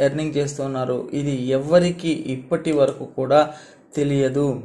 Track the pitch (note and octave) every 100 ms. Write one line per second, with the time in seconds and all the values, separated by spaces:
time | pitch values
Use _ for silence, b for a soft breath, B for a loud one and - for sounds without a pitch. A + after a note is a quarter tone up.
0 | C#3 D3 D#3 C#3+ C#3+ C#3+ C3+ C3 B2+ B2
1 | - C#3+ C#3+ C3+ B2 C3 C#3+ F3 F3 E3+
2 | E3 C#3 B2+ B2+ - E3 E3 D3+ C3+ -
3 | B2+ - C3 C#3+ D3 B B B _ -
4 | C#3+ C#3 C3 C3+ C#3+ A#2+